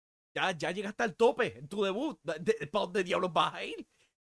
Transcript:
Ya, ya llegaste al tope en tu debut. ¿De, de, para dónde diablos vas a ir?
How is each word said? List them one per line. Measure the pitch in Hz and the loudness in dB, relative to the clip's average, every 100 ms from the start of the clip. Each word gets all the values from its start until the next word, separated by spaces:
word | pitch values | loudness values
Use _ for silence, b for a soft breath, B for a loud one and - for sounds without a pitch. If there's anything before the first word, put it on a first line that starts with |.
| _ _ _ 147 | _ _ _ -2
Ya, | 170 | -2
ya | 170 156 | 0 -2
llegaste | 180 196 - | -2 -4 -2
al | 233 - | -2 4
tope | 233 269 220 120 | 4 6 0 -2
en | 139 | -8
tu | 202 | 0
debut. | 196 196 302 - | 0 0 -2 -4
¿De, | 160 156 | -6 -4
de, | 180 220 - | 0 0 0
para | 208 | -2
dónde | 190 190 | 0 -2
diablos | 180 180 185 | 0 0 2
vas | 165 165 | 2 2
a | 175 | 0
ir? | 202 440 - b b _ | -8 -10 -12 b b _